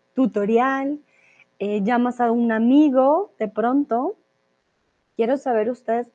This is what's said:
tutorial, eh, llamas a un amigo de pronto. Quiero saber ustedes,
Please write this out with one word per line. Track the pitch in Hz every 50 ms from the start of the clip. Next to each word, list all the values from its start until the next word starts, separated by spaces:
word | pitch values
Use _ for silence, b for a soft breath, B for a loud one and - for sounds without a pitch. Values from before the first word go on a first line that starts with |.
| _ _ -
tutorial, | 254 262 202 - 208 202 202 226 226 247 269 269 269 269 277 294 294 _ b b b b b b b b b _ -
eh, | 196 202 208 208 190
llamas | 220 247 240 247 233 240 240
a | 240 233
un | 233 240 233 233
amigo | 220 220 226 240 262 294 311 294 254 262 262 277 302 349 415 - _ -
de | 220
pronto. | 208 - 214 220 240 262 285 285 - - 240 269 359 453 _ _ _ _ _ _ _ _ _ _ _ _ _ _ _ _ _ _ _ _
Quiero | - 226 220 277
saber | 269 - 269 233 220 214 233
ustedes, | 247 - - - 226 240 240 240